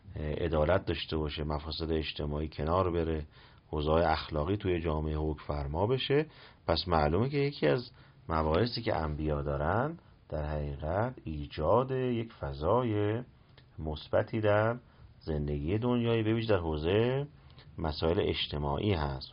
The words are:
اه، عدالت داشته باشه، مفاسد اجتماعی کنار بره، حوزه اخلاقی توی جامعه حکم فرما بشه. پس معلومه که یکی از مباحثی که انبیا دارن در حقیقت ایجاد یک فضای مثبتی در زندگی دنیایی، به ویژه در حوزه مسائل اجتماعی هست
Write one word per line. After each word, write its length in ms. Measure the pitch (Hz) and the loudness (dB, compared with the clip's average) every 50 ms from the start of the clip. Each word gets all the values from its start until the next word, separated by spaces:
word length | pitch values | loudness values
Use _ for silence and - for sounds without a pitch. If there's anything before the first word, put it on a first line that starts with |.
| - - - | -18 -14 -10
اه، 80 | - 76 | -6 -6
عدالت 640 | 76 73 - - 82 80 78 76 80 90 98 - | -4 -4 -2 -2 0 2 2 4 4 4 2 2
داشته 300 | - 85 80 - - 80 | 0 -4 -4 -4 -4 -2
باشه، 280 | 78 78 73 73 78 76 | -2 -2 -2 -4 -4 -4
مفاسد 480 | 76 76 76 76 78 76 - 82 78 80 | -4 -4 -4 -4 -6 -6 -6 -2 -2 0
اجتماعی 560 | 78 76 - - - 76 73 73 76 80 78 | -2 -2 -4 -6 -6 -4 -4 -2 -4 -4 -6
کنار 420 | - - 71 78 85 95 92 90 | -6 -4 -2 0 2 2 2 2
بره، 360 | 85 85 80 80 80 78 76 - - - - - - - _ - | 0 0 0 0 -2 -4 -4 -8 -14 -20 -20 -20 -20 -20 _ -8
حوزه 400 | 80 78 73 76 78 82 80 78 | -4 -2 2 4 4 4 6 4
اخلاقی 460 | 78 78 - - 80 76 73 87 101 | 2 0 -2 -4 -2 -2 0 0 -2
توی 240 | 104 104 92 90 85 | -2 0 0 0 0
جامعه 360 | 80 82 78 78 78 78 76 | 0 -2 -2 0 -2 -2 -2
حکم 280 | 76 76 78 76 - - | -2 -2 -2 -4 -4 -6
فرما 400 | - 73 73 71 69 73 82 98 | -6 -6 -4 -4 -4 -2 0 0
بشه. 400 | 110 131 127 - - 135 147 156 156 - - - - - - - | 0 0 -2 0 0 2 0 0 -2 -8 -20 -20 -20 -20 -12 -2
پس 220 | - 82 82 - 90 | 0 0 0 2 2
معلومه 400 | 85 80 76 73 80 95 117 135 | 2 4 4 4 4 2 0 0
که 100 | 147 143 | 0 0
یکی 280 | 143 143 147 - 151 | 0 -2 -2 0 2
از 240 | 147 139 127 123 - - - - - - - - - | 2 2 2 -2 -6 -14 -20 -20 -20 -20 -20 -6 -2
مباحثی 540 | 82 80 78 78 78 85 117 123 - 120 113 | 0 2 2 4 4 4 2 2 0 -4 -2
که 140 | 110 69 | -2 0
انبیا 460 | 78 80 78 76 73 78 76 73 71 69 | 0 0 -2 -2 -2 0 0 0 0 0
دارن 560 | 73 71 71 73 80 95 110 135 156 170 170 - - - - - - | -2 -2 0 0 0 2 2 0 -2 -4 -8 -14 -20 -20 -20 -16 -8
در 160 | - 76 76 | -6 -6 -4
حقیقت 720 | 76 76 76 73 73 71 71 73 76 87 101 113 127 131 - - | -4 -4 -4 -4 -4 -6 -6 -4 -2 0 0 0 -2 -4 -8 -10
ایجاد 640 | 80 78 76 71 67 - - 76 82 101 120 131 131 | -8 -8 -6 -8 -8 -6 -4 2 4 4 4 4 2
یک 420 | 131 131 127 127 120 113 113 - - | -2 -2 0 0 0 -2 -4 -6 -8
فضای 920 | - - 71 69 69 73 85 107 123 127 117 104 104 104 104 107 117 127 - - - - - - - - - - - | -8 -8 -6 -6 -2 0 2 2 2 2 2 0 0 0 0 0 -2 -4 -8 -16 -20 -20 -20 -20 -20 -20 -20 -14 -8
مثبتی 600 | 78 78 76 76 - - - 101 110 - - 113 | -6 -6 -6 -6 -8 0 0 0 0 2 -2 0
در 360 | 104 104 101 107 107 113 120 120 - - - - - - - - | 2 4 4 6 4 2 0 -2 -6 -18 -20 -20 -20 -20 -20 -16
زندگی 580 | - 82 78 76 73 71 73 73 73 80 98 113 | -6 -4 -2 -2 0 -2 -2 -2 -2 0 0 0
دنیایی، 440 | 120 123 123 120 117 117 117 117 110 | 0 0 0 2 2 2 2 2 2
به 120 | 107 113 | 2 2
ویژه 140 | 117 113 113 | 0 2 2
در 120 | 104 92 | 2 2
حوزه 640 | 85 80 78 76 76 85 98 107 117 123 131 139 143 147 - - - - - - - - - - | 2 0 -2 0 2 4 4 4 4 4 2 0 -2 -4 -10 -20 -20 -20 -20 -20 -20 -18 -8 -4
مسائل 380 | 85 78 76 - 82 82 87 101 | -2 -2 -2 0 2 2 2 4
اجتماعی 720 | 85 82 82 - - - - 73 71 71 - - - 107 98 | 2 0 0 0 -2 -4 -2 -2 -2 -2 -2 0 2 0 2
هست 400 | 80 76 71 67 67 - - | 2 0 -2 -2 -4 -8 -12